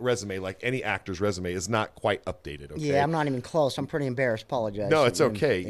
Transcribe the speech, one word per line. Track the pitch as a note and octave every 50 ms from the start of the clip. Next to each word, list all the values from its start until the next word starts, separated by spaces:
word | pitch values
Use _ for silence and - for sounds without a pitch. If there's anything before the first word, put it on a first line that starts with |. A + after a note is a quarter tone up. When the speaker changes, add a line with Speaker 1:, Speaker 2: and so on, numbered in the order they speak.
Speaker 1:
resume, | A#2+ B2 A#2+ - G2+ G2+ F#2+ F#2+
like | F#2+ F#2+ G2 -
any | - B2 C3 B2
actor's | - G#2+ G2 F#2+ - G2 F#2 E2+
resume, | G#2 G#2 F2+ F2+ F2+ F2
is | F2+ F#2+ F2 G2+
not | A#2 A2 G#2+ - -
quite | - - G#2+ G2 - -
updated, | F#2 - - - D2+ D2 C#2+ C#2+ C#3+
okay? | D3+ E3
Speaker 2:
Yeah, | D3+ D3 C#3 C#3 C#3+
I'm | D#3
not | E3 D#3+ D3 C#3+
even | C3 B2
close. | A2+ - - D#3+ C#3+ B2+ - D3+
I'm | C#3
pretty | - - D3+ C#3+
embarrassed. | C3 A#2+ C3+ C3+ A#2+ A2 A2 -
Apologize. | - C#3 B2 A2 G#2+ G2 G#2 G2+ G2
Speaker 1:
No, | D#3+ D#3 C3+
it's | A#2+ F#2 -
Speaker 2:
And, | D3 A#2+ G#2+
Speaker 1:
okay, | G2 D#3 C#3 G#2+ F#2
you | F2+